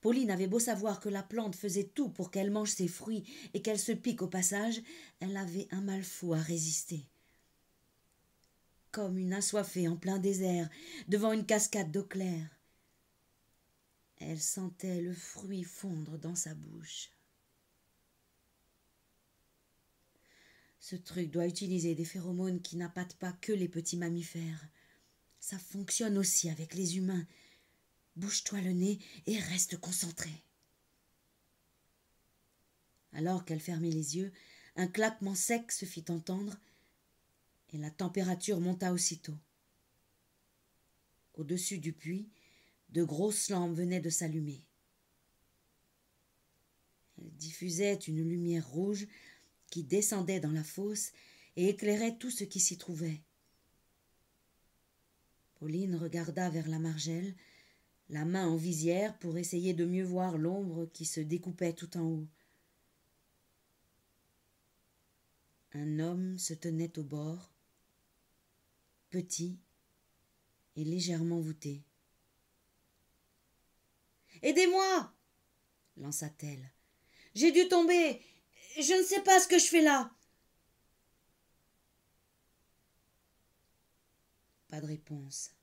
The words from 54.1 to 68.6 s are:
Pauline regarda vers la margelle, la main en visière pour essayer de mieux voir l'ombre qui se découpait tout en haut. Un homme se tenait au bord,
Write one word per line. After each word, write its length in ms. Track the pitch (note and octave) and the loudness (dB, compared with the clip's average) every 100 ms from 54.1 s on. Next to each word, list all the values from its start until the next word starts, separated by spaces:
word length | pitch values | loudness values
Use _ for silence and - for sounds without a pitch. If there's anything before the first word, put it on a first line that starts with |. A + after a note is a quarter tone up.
| _ _ _ _ _ _ _ _ _ _ _ _ _ _ _ | _ _ _ _ _ _ _ _ _ _ _ _ _ _ _
Pauline 420 | D#3 D#3+ G3 F3 | -6 -2 -2 -2
regarda 520 | E3 E3 E3 E3 F3+ | -2 -4 -4 -2 0
vers 200 | E3 D#3+ | 0 -2
la 100 | D#3+ | -2
margelle, 560 | E3 D#3+ D3 E3 F#3+ F#3 - - - _ _ _ _ | -2 -2 -4 -4 -4 -8 -18 -20 -20 _ _ _ _
la 160 | D3+ | -4
main 240 | D#3 F#3 F3+ | 0 0 2
en 80 | E3 | 2
visière 640 | E3 D#3+ D#3+ F3 G#3 G#3 | 0 0 2 2 0 -2
pour 180 | F3 E3 | -4 -4
essayer 360 | E3+ F3 F3+ | -2 -2 0
de 100 | E3+ | 0
mieux 220 | F3 F#3 F#3 | 2 0 0
voir 320 | F3+ F#3 E3 | 0 0 2
l'ombre 480 | D#3+ F#3+ G3 E3 E3 | 0 0 -2 -4 -6
qui 100 | - | -6
se 160 | D#3 D#3+ | -6 -4
découpait 540 | D#3 F3 F3+ F3 F3 | -2 -2 -4 -2 -2
tout 240 | E3 E3+ F3 | -2 -8 -2
en 80 | E3 | 0
haut. 240 | D#3+ D#3 _ _ _ _ _ _ _ _ _ _ _ _ _ _ _ _ _ _ _ _ _ _ _ _ _ _ _ _ _ _ _ _ _ _ | -2 -6 _ _ _ _ _ _ _ _ _ _ _ _ _ _ _ _ _ _ _ _ _ _ _ _ _ _ _ _ _ _ _ _ _ _
Un 260 | D3 D3+ D3+ | -6 -2 0
homme 380 | E3 F3+ F#3 F#3 | 0 0 -2 -4
se 160 | - | -6
tenait 440 | D#3+ F3 D#3+ E3 E3+ | -4 -4 -2 -2 -4
au 60 | |
bord, 480 | D3 D3 D3+ E3+ F#3 _ _ _ _ _ _ _ _ _ _ _ | -6 -4 -4 -6 -10 _ _ _ _ _ _ _ _ _ _ _